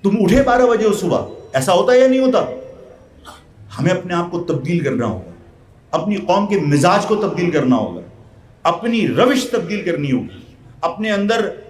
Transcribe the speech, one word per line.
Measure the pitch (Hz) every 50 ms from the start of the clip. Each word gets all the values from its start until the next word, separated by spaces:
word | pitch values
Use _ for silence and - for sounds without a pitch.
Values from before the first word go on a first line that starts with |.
| -
तुम | 202 208
उठे | 233 196 170 214 262
बारह | 262 247 240 247 254
बजे | 233 233 202 214
हो | 214 196
सुबह, | - 180 147 117 98 95 - - - - - -
ऐसा | 135 135 165
होता | 180 - - - 247
है | 254
या | 262
नहीं | 262 262 262
होता? | 262 262 247 185 - - - - - - - - - - - - - - - - - - - - - - - - - -
हमें | - - 135 170
अपने | 185 175 180 180 175
आप | 170 175 -
को | 170 170
तब्दील | 170 - 143 131 131 165 175 170 147
करना | 135 131 127 120
होगा, | 107 95 95 90 87 87 - - - - - - - - - _ _ -
अपनी | 160 165 202 208
कौम | 190 175 - 180 202 208
के | 202 208 180
मिजाज | 156 147 143 143 139 175 196 208 -
को | - 220
तब्दील | 208 214 196 170 - 175 170
करना | 151 147 127 127 127
होगा, | 113 104 90 87 87 92 - - - - - - - - - - _ _
अपनी | 165 175 - 220 233 233 226 190
रविश | 135 123 131 226 262 277 - - -
तब्दील | - 202 170 170 208 196 175
करनी | 175 165 147 147 139
होगी, | 127 117 - - - - - - - - - - - - -
अपने | 170 170 196 214 220
अंदर | 208 196 202 202 226 214 202 175 - - - -